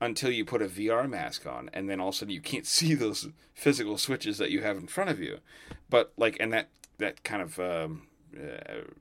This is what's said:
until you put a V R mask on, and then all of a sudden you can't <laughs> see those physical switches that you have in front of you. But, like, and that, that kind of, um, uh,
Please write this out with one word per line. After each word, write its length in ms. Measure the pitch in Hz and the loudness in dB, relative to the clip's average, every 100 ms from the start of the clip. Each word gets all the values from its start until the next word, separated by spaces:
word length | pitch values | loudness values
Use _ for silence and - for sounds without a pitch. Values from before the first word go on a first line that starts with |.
until 300 | 120 107 131 | -2 0 2
you 140 | 120 | 2
put 160 | 107 117 | 2 0
a 40 | 98 | 0
V 220 | 90 107 | 0 2
R 160 | 113 135 | 4 2
mask 400 | 98 65 - - | -2 -4 -6 -8
on, 240 | 60 62 | -8 -8
and 160 | 92 98 | -6 -4
then 120 | 95 | -2
all 80 | 92 | -2
of 60 | - | -2
a 20 | |
sudden 160 | 104 | -4
you 60 | 87 | -6
can't 260 | - 120 - | -4 -4 2
<laughs> 120 | - | 4
see 140 | 165 | 6
those 340 | 147 110 101 - - - | 4 2 0 -6 -12 -20
physical 420 | - 143 135 104 98 | 0 4 4 2 0
switches 400 | - 131 107 104 | 0 -2 -2 -2
that 120 | 95 | 0
you 120 | 98 | 0
have 140 | 107 98 | 0 -4
in 100 | 87 | -4
front 200 | - 190 | -2 0
of 120 | 113 | -2
you. 180 | 69 - - - - - - | -4 -8 -14 -20 -18 -18 4
But, 240 | 120 - - | 4 4 4
like, 200 | 113 - | 2 4
and 120 | 113 | 2
that, 180 | 110 - _ - - | 2 0 _ -16 -4
that 240 | 104 - | -2 -2
kind 180 | - 104 | -4 -4
of, 200 | 85 78 | -4 -2
um, 480 | 90 85 80 80 - _ - - | -2 0 -2 -6 -14 _ -20 -14
uh, 440 | - - - 57 - - | -12 -10 -10 -10 -10 -16